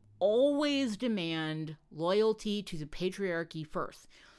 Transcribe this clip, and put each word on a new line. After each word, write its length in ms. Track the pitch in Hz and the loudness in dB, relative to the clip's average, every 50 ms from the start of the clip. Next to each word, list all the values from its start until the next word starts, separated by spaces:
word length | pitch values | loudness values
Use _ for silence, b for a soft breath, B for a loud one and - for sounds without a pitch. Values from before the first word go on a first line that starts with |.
| - - - - | -20 -14 -4 2
always 760 | 180 202 214 240 269 294 285 285 302 294 285 277 277 240 208 | 2 4 6 6 6 6 4 4 2 2 2 2 2 0 -2
demand 800 | 190 247 240 220 196 170 165 160 160 160 156 156 156 156 151 156 - _ - | -2 -2 -2 0 0 -2 -2 -2 -2 -2 -2 -4 -4 -6 -8 -10 -14 _ -16
loyalty 720 | - 151 165 175 190 208 220 220 220 214 - 214 202 208 | -8 -2 0 2 4 4 4 2 2 0 -2 -4 -4 -4
to 160 | 196 - - 156 | -4 -6 -6 -8
the 80 | 151 | -8
patriarchy 800 | 147 - - 180 190 190 - 196 185 170 165 165 165 - 160 156 | -6 -6 -4 -4 -4 -2 -2 -4 -2 -2 -4 -4 -6 -8 -10 -8
first. 400 | - - 185 135 - - - - b b b b b b | -6 -6 -6 -6 -6 -10 -18 -20 b b b b b b